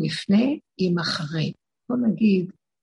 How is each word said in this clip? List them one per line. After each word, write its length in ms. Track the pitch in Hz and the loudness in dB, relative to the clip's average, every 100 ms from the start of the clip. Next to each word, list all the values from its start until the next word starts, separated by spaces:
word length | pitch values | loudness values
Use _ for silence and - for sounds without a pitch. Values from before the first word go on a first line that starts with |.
לפני, 560 | 160 160 - 202 262 302 - - | 0 -4 2 2 2 -2 -8 -4
אם 200 | 185 175 | 0 0
אחרי. 540 | 165 - 151 160 156 - _ _ - | -2 -6 -6 -4 -4 -6 _ _ -6
בוא 80 | 247 | -2
נגיד 560 | 233 175 220 190 175 - _ _ | 0 2 4 2 0 -8 _ _